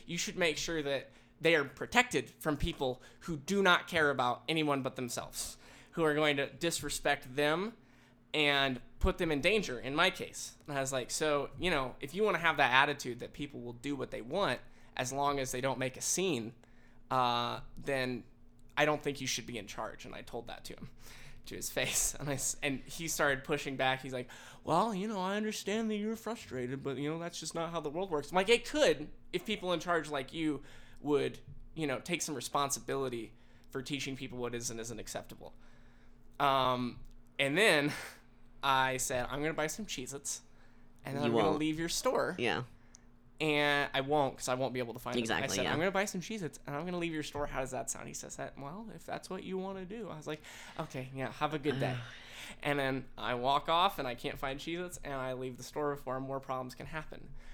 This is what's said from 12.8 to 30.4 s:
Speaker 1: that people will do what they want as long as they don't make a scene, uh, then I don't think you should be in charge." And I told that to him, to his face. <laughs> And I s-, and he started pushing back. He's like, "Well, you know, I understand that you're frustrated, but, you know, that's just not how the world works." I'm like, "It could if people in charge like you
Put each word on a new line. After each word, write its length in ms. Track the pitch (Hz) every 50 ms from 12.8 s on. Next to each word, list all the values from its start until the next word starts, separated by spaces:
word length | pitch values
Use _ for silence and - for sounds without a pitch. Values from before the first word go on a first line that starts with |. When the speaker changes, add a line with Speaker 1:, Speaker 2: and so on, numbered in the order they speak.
| 143 147 143 - - 131 117 123
Speaker 1:
that 120 | 117 -
people 280 | - - 143 143 - 123
will 120 | 120 120 117
do 220 | 120 120 139 143
what 140 | 131 127 -
they 100 | 135 113
want 400 | 110 120 151 196 196 147 123 - - - - - - - -
as 160 | - 127 127
long 260 | 135 139 143 143 143 139
as 120 | 131 131
they 80 | - 123
don't 160 | 127 135 127 120
make 180 | 131 127 -
a 60 | 117
scene, 500 | - - - 175 190 190 147 117 107 113 - - - - - - - - - - - -
uh, 500 | 131 127 123 120 120 120 120 120 117 - - - - -
then 420 | - 139 139 131 127 127 123 113 - - - - - - - - - - -
I 80 | 143 151
don't 180 | 151 151 143
think 180 | - 147 135 -
you 60 | 135
should 200 | 123 - - 110
be 100 | 123 120
in 100 | 110 98
charge." 380 | 104 - - 110 - - - -
And 100 | 113 -
I 60 | -
told 240 | 110 - - 117 - -
that 160 | - - -
to 80 | - -
him, 160 | - - 131 - - - - - - - - - - -
to 100 | - -
his 140 | - - -
face. 440 | - 143 131 - - - - - -
<laughs> 40 | -
And 80 | - 147
I 60 | 139
s-, 220 | 131 - - - -
and 180 | - 143 135 127 -
he 240 | - - - 170 156
started 340 | - - 156 143 139 131
pushing 340 | 135 - 151 143 - 143 135
back. 260 | 127 135 131 131 131
He's 100 | - 135
like, 160 | 127 127 123 - - - - - - -
"Well, 320 | - - 156 175 208 233 208
you 140 | 180 202 226
know, 100 | 220 190
I 160 | 180 190 196
understand 540 | 214 214 214 208 - - 196 202 226 226 220
that 60 | 214
you're 180 | 208 208 220 226
frustrated, 680 | 220 - 214 240 233 - - 117 131 123 123 135 135 -
but, 140 | 135 131 123
you 120 | 143 147
know, 80 | 160 165
that's 220 | 170 175 170 -
just 140 | 160 151 -
not 180 | 165 165 165
how 80 | 170 165
the 100 | 151 147
world 200 | 139 175 196 190
works." 200 | 160 143 135 -
I'm 60 | 170
like, 140 | 185 196 208
"It 140 | 233 226 - -
could 400 | - 302 277 185 156 135 151 - - - - -
if 120 | - 180 -
people 260 | - 208 - 180 180
in 80 | 175 165
charge 280 | 175 180 175 165 147 151
like 220 | 147 139 131 127 -
you 280 | 165